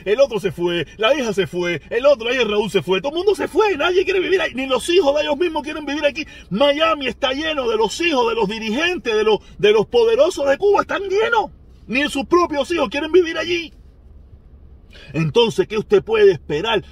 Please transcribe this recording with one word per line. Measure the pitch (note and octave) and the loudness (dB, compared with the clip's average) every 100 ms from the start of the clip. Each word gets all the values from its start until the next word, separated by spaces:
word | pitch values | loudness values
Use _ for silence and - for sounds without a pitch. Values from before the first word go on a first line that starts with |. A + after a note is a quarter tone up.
| F#3+ | -2
el | A3+ | 2
otro | C4+ G#3+ | 2 0
se | F#3 | -4
fue, | C3+ F3 F3 D3+ - | -2 -2 -2 -6 -2
la | A3 D4+ | 0 2
hija | A#3 | 0
se | G3 F3+ | -2 -4
fue, | F3 F3 E3+ - | -4 -4 -4 -4
el | A3+ C#4 | 0 2
otro, | B3+ A#3 | 2 0
ahí | C4 | -2
el | A3 | 0
Raúl | G#3 G#3+ | -2 -2
se | F#3+ | -2
fue, | D#3 F#3+ | 0 -2
todo | C#4 | -2
el | E4 | -2
mundo | G4+ | 0
se | F#4 - | 0 0
fue, | E4 G#4+ D4+ | 0 2 2
nadie | E4 F4+ | 0 0
quiere | F#4+ F#4+ | 0 0
vivir | D#4 F#4 | 0 0
ahí, | D#4+ | -2
ni | A#3 C4+ | -4 -4
los | B3+ - | -2 0
hijos | F4 C#4+ D4 | 2 2 2
de | |
ellos | D4 C#4+ | 0 -2
mismos | F4 D#4+ | -2 -4
quieren | C#4+ D#4 D4 | -6 -8 -6
vivir | D4 D4 | -2 -2
aquí. | D4+ D4 - - | -2 -12 -14 -6
Miami | G3 C#4+ C#4+ D#4+ D#4 B3+ | 0 2 2 2 0 -4
está | - C4 | -4 -4
lleno | C4+ D#4+ D4+ A#3+ | -4 -4 -4 -2
de | G#3+ | 0
los | A3 - | -2 -2
hijos | E4+ C4+ A#3 | -2 0 0
de | A3+ | 0
los | G3 | -2
dirigentes, | A3 A3 A#3 F4 F4 A#3+ G#3+ | -4 -4 -2 -2 -4 -2 0
de | |
los, | G#3+ G#3 - - | 2 0 -2 -2
de | G3+ | 2
los | G#3+ F#3+ | 2 2
poderosos | A#3+ A3+ A4+ D#4+ E4 C#4 | 2 4 4 2 0 -2
de | C#4 | 0
Cuba, | G4+ G4+ | 2 2
están | G4 D#4 | 0 -4
llenos. | G4 G4 A4+ A#4 - - - - - | -4 -2 0 0 -2 -8 -20 -20 -6
Ni | B3 C#4+ | -2 -2
sus | C4+ G#3 | -4 0
propios | F4 F4 C#4+ C4 | 2 2 -2 -2
hijos | E4+ B3+ | -2 -2
quieren | C#4 D#4 | -4 0
vivir | E4+ E4 D#4+ | 2 2 -2
allí. | D#4+ F4 D#4+ - - - - - - - - - - - - - - | -4 -6 -6 -14 -20 -20 -20 -20 -20 -20 -20 -20 -20 -20 -20 -20 -10
Entonces, | C#3+ D#3+ A#3 A#3 C3+ F3 | -4 0 2 2 2 -2
¿qué | G#3+ | -2
usted | G3 G3 | 2 2
puede | - A3 G3+ | 2 4 4
esperar | E3 - D3+ G#3+ A#3 - | 4 -2 -4 -2 -4 -4